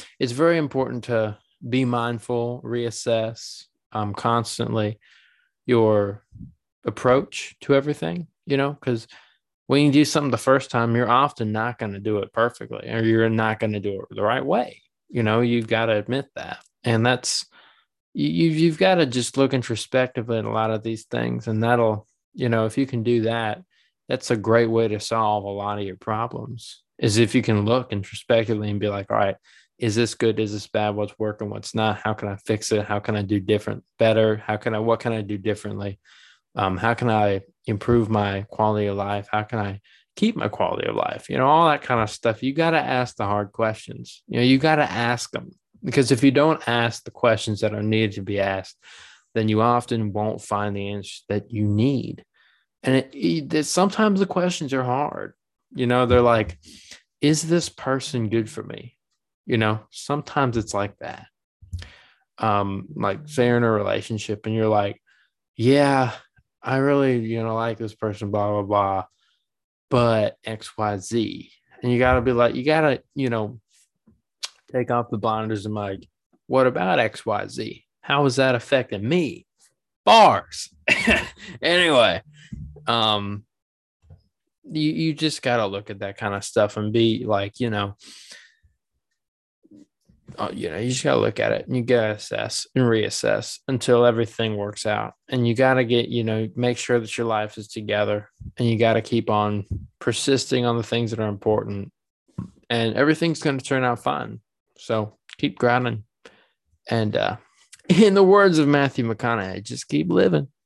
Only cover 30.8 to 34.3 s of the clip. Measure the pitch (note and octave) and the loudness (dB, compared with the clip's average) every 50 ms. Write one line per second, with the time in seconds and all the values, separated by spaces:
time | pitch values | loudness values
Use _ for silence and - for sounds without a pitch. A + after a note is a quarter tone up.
30.8 | G#2+ G#2+ G#2 G2+ G#2 G2+ - - A2 G#2+ G#2 - A2 G#2 G#2 G#2 G#2+ - - A2+ | -2 -2 -2 -4 -4 -6 -6 -6 -6 -6 -6 -6 -8 -10 -10 -10 -10 -6 -4 0
31.8 | A2 A2 G2+ - - G#2+ G#2+ - - G#2 G2 G2 - - A2 G#2 - - A2 G#2+ | 0 0 0 -2 -2 -4 -4 -4 -6 -8 -8 -6 -4 -2 -2 -2 0 0 0 0
32.8 | G2+ - G#2+ G#2 - - A2 G#2 G2+ F#2+ G#2+ G#2 F#2+ G2 G#2+ G2+ - G#2+ G2+ - | 0 0 -4 -4 -2 -2 -4 -2 -2 0 -2 0 0 2 0 0 0 -4 -8 -10
33.8 | - _ _ - A2+ A2+ A2 A2+ A2 A2 | -12 _ _ 2 2 4 4 4 4 2